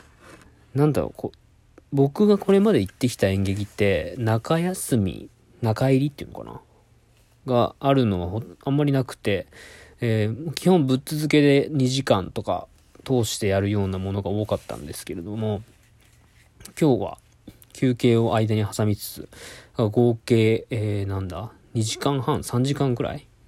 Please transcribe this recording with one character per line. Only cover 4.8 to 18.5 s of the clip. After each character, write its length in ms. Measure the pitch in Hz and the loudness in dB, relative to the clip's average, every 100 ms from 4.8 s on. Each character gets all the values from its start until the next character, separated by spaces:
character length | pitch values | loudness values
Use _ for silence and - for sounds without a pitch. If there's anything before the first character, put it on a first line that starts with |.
| - 123 | -2 0
み、 320 | 95 - - _ _ _ | 0 -4 -14 _ _ _
中 280 | 117 110 135 | -4 0 2
入 80 | 135 | 2
り 80 | 143 | 0
っ 40 | |
て 120 | - | -4
い 40 | - | -14
う 40 | |
の 80 | - | -14
か 60 | 55 | -14
な？ 160 | - - _ _ _ _ _ _ _ - | -16 -18 _ _ _ _ _ _ _ 0
が 300 | 123 113 - | 2 2 0
あ 140 | 135 | 2
る 120 | 139 117 | 2 2
の 160 | 92 | 0
は 80 | 87 | -2
ほ-、 120 | 104 - - | -6 -10 -10
あ 60 | - | -2
ん 80 | 139 | 0
ま 80 | 147 | 2
り 80 | |
な 100 | 135 | 0
く 120 | 127 - | -2 -6
て、 300 | - 98 - - - - - - | -4 -4 -4 -18 -20 -20 -20 -6
え 300 | 120 110 107 | -2 0 0
ー、 220 | 113 165 | -4 -8
基 160 | 127 180 | -2 4
本 180 | 185 135 | 4 4
ぶ 80 | 131 | 0
っ 60 | |
続 240 | - 151 151 | -2 -6 2
け 140 | 147 | 4
で 260 | 143 139 - | 6 4 2
二 200 | 151 127 | 0 0
時 140 | 135 | 0
間 280 | 127 107 90 | 2 0 0
と 100 | - | -6
か 260 | 101 87 - _ _ _ | -4 -6 -6 _ _ _
通 220 | - 127 110 | -2 0 0
し 120 | - | -2
て 100 | 104 | 0
や 120 | 98 | 2
る 100 | 101 | 2
よ 140 | 104 | 0
う 40 | 98 | -2
な 100 | 95 | -2
も 140 | 95 | -4
の 80 | 98 | -4
が 100 | 98 | -2
多 140 | 101 107 | -4 -2
か 100 | 101 | -4
っ 40 | - | -6
た 100 | 57 | -12
ん 120 | 71 | -12
で 60 | |
す 120 | - - | -12 -10
け 80 | |
れ 80 | 87 | -10
ど 140 | 87 107 | -8 -6
も、 260 | 110 104 - _ _ _ _ _ _ _ _ _ - - | -4 -4 -8 _ _ _ _ _ _ _ _ _ -20 0
今 180 | 156 117 | 2 2
日 60 | |
は 140 | 98 - _ _ - - - | 0 -10 _ _ -20 -20 -20
休 220 | - 131 123 | -2 -2 2
憩 220 | 123 113 | 4 4
を 180 | 117 113 | 2 0
間 200 | 110 | 0